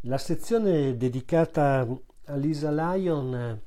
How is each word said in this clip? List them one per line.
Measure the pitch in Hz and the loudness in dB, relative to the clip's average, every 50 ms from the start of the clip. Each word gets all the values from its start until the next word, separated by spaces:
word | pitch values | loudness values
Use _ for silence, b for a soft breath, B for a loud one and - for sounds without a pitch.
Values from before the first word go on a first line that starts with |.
| - | -4
La | 120 131 | -2 -4
sezione | 135 - - 170 - - - 226 233 220 196 175 151 139 135 - | -2 -2 -2 -2 -2 0 0 0 2 2 4 2 4 2 2 0
dedicata | 117 123 127 120 131 127 - 170 165 165 160 - 160 147 143 135 131 127 110 131 131 - - - - - | 0 0 0 -2 -2 -2 2 2 2 2 2 2 2 4 4 4 2 2 0 -4 -8 -10 -18 -18 -20 -12
a | - 143 | -6 -4
Lisa | 139 139 156 156 147 151 151 | -2 0 0 0 0 0 0
Lyon, | 147 156 160 170 185 190 190 175 160 147 135 127 127 | 0 0 0 0 0 0 0 0 0 0 -2 -2 -4
eh, | 123 120 120 113 107 - | -4 -4 -4 -6 -8 -10